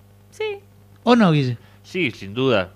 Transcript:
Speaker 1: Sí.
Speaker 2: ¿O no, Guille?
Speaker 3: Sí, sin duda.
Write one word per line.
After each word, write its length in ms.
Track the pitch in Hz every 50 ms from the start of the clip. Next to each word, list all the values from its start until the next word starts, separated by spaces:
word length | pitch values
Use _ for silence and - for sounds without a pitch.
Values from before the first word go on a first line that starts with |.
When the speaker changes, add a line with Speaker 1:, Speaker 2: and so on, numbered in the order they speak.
| - - - - - _
Speaker 1:
Sí. 140 | - - 427 427 403 403 - - - - - - - - -
Speaker 2:
¿O 140 | 226 247
no, 140 | 233 214 175 156
Guille? 260 | 147 135 123 120 - - - - - -
Speaker 3:
Sí, 300 | - - 185 170 120 -
sin 200 | - 101 98 101
duda. 380 | 123 131 135 117 98 90 90 95